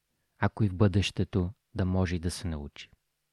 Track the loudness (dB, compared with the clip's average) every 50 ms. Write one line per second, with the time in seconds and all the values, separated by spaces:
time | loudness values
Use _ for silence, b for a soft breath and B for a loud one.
0 | _ _ _ _ _ _ _ _ -2 -2 0 0 0 0 2 2 2 4 4 2
1 | 2 2 -2 -4 -4 0 0 0 0 -2 -4 -10 _ _ -4 -2 0 0 2 2
2 | 2 0 0 -2 -2 -4 -4 -4 -6 -6 -6 -6 -8 -12 -14 -18 -20 -20 _ _
3 | _ _ _ _ _ _